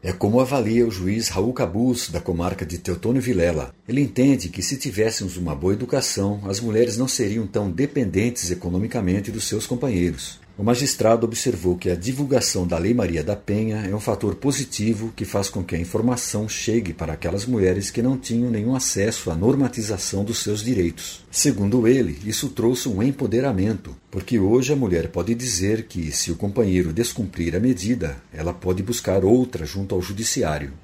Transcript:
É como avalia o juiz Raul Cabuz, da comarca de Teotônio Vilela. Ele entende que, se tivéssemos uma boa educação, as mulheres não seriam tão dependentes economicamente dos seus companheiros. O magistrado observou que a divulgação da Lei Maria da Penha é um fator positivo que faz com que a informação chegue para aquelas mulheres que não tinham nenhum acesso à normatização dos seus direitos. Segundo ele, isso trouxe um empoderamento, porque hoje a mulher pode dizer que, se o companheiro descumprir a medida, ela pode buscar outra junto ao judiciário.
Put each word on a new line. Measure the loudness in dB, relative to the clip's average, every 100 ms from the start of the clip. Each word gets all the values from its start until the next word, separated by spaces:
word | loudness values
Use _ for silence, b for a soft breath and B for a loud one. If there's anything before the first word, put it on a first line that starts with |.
É | -4
como | -2 2 4
avalia | 4 2 2 4 4
o |
juiz | 2 -2 0 -2
Raul | 0 0
Cabuz, | 0 -2 2 0 0 -2
da | -6
comarca | -2 -2 -2 -4 -6
de | -6
Teotônio | -4 -2 0 0
Vilela. | 2 2 2 2 -4 -12 -4
Ele | 0
entende | 0 4 4 4 0
que, | -6
se | -4 -4
tivéssemos | -4 0 0 0 -6 -4
uma | -4
boa | 0 0
educação, | 0 0 0 0 0 0 -2
as | -4 -2
mulheres | 0 4 2 2
não | -2
seriam | 0 0 0 -2
tão | -2 -2
dependentes | 0 0 0 0 2 2 0 -4
economicamente | -4 -2 -2 -2 -2 0 0 0
dos | -6
seus | -4 -4 -2
companheiros. | -4 0 2 0 -2 -10 -16 -20 -2
O |
magistrado | 0 2 2 2 4 4
observou | 2 0 -2 0 0 0
que | 0
a |
divulgação | -2 -2 -4 2 2 2 0 0
da | 0
Lei | 2
Maria | 2 2 -2
da | -2
Penha | -4 -2 -2 0 -2 -4
é |
um | -4
fator | -2 -2 -2
positivo | -2 -2 -2 -4 -2 -2 0 -4 -8
que |
faz | -4 -2 -2
com | -4
que | -4
a | -4
informação | -2 0 0 0 -2 -4 -4
chegue | -4 0 0 0
para | -6 -6
aquelas | -4 -4 -4 -2
mulheres | 2 4 2 -2
que | 0
não | 0 0
tinham | -2 0 0
nenhum | 0 0 0
acesso | 0 0 0 0 -4
à |
normatização | 2 2 4 2 0 -4 -4 -2 -2
dos | -2 -2
seus | -2 -2
direitos. | 0 2 2 0 -14 -14 -8
Segundo | 0 2 2 2 4 6
ele, | 6 4 -2 -6
isso | -4 -4
trouxe | 0 2 2 -2
um | 0
empoderamento, | 0 0 0 2 2 2 0 0 -6 -16 _
porque | -8 0 2
hoje | 6 4 4
a | 0
mulher | 2 0 0
pode | -2 -2
dizer | -2 -2 0 0 0
que, | -2 -6 -4
se | -4 -4
o | -2
companheiro | -2 2 2 4 2
descumprir | 0 -2 -2 -6 -2 -2 2
a |
medida, | 2 0 0 -2 -2 -6 -14
ela | -6 -6
pode | -4 -2 -2
buscar | -2 -2 2 2
outra | 6 6 4 -4
junto | -6 -6 -2
ao | -2
judiciário. | -2 -4 -4 0 0 -2 -6 -12